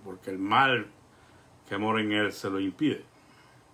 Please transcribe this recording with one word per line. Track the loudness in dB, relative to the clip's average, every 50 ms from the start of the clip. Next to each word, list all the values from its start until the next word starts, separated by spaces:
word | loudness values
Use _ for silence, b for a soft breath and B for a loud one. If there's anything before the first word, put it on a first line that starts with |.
| -12
porque | -14 -14 -12 -10 -8
el | -6
mal | -4 -2 2 4 4 4 4 4 0 -2 -6 -14 -20 -20 -20 b b b b b b b b b -20 -12
que | -8 -4
mora | -2 0 0 2 2
en | 0 0
él | 0 2 0 0
se | -2 -4 -6 -4
lo | -2 -2
impide. | -2 -2 -2 0 0 0 0 0 -6 -16 -20 b b b b b b b b b b -20